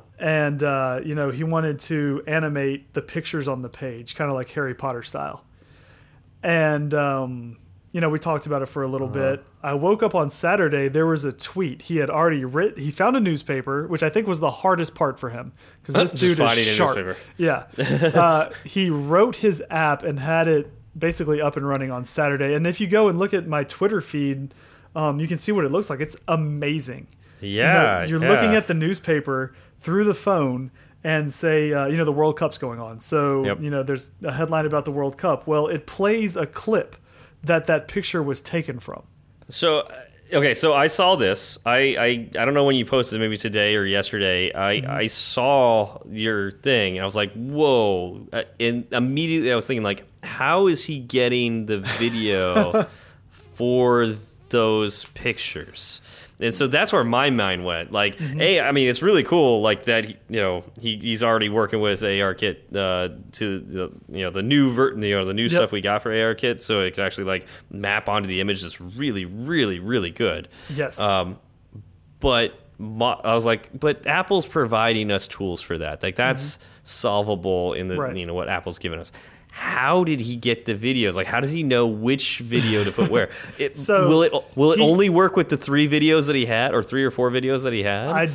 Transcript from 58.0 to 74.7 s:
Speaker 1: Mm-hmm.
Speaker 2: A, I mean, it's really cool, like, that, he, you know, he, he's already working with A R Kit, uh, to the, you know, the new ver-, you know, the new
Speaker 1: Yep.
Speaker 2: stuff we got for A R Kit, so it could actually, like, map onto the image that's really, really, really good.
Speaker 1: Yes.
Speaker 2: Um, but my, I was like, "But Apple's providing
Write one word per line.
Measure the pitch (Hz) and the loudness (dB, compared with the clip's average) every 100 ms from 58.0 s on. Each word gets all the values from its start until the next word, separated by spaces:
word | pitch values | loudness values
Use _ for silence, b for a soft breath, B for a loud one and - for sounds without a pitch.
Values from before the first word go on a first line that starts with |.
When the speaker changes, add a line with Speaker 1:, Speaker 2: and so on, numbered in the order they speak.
| 104 - | 0 -2
Speaker 1:
Mm-hmm. | 151 147 | -8 0
Speaker 2:
A, | 160 180 | 2 2
I | 131 | 2
mean, | 143 127 | 2 2
it's | 120 | 2
really | 180 190 | 4 4
cool, | - 170 139 113 | 4 4 4 4
like, | 107 101 - | 2 0 2
that, | 113 | 0
he, | 107 107 _ | 0 -10 _
you | 110 | -2
know, | 95 90 - - | 0 -2 -8 -10
he, | 113 107 | -6 -4
he's | 107 113 | -4 0
already | 117 113 107 | 2 2 2
working | 107 104 110 | 2 0 0
with | 107 98 | 0 0
A | 107 98 | 0 0
R | 98 | 0
Kit, | 90 104 82 - 98 | 0 -4 -4 -8 -4
uh, | 95 90 90 - - | 0 0 -2 -6 -18
to | - 107 95 | -6 -6 -6
the, | - 92 90 - - | -8 -8 -8 -10 -14
you | 92 | -6
know, | 92 | -4
the | 95 | -4
new | 110 143 135 | 2 4 4
ver-, | 120 135 107 | 4 0 0
you | 104 101 | -2 0
know, | 95 | 0
the | |
new | 101 | -2
Speaker 1:
Yep. | 120 | 0
Speaker 2:
stuff | 170 107 | 2 0
we | 104 | 0
got | 101 104 | -2 -2
for | 117 | 0
A | 110 | 0
R | 113 110 | 0 0
Kit, | 123 120 | -2 -2
so | - 107 | -2 0
it | 92 92 | 0 -2
could | 95 | -4
actually, | - 95 | -4 -4
like, | 92 - B - | -4 -6 B -16
map | 98 101 101 - | -8 -2 -2 0
onto | 104 98 | -2 -2
the | 92 | -2
image | 98 95 | -2 -4
that's | 85 - | -6 -12
really, | 90 110 143 101 87 | -14 -8 -6 -4 -8
really, | 101 131 165 110 87 | -10 -4 0 0 -2
really | 95 123 87 | -4 -2 -4
good. | 80 107 78 - B B 143 | -2 -2 -2 -8 B B -6
Speaker 1:
Yes. | 139 - | -6 -2
Speaker 2:
Um, | 104 98 90 92 _ _ _ 104 - - _ - | 0 2 0 -8 _ _ _ -20 -20 -20 _ -4
but | 139 120 113 - - - | 0 2 0 -4 -20 -14
my, | 107 110 120 - | -10 0 0 0
I | 110 117 | 2 2
was | 113 | 2
like, | 113 - 131 | 0 -2 -4
"But | 151 147 - | -2 -2 0
Apple's | 160 185 196 - | -2 2 0 0
providing | 165 120 | -2 0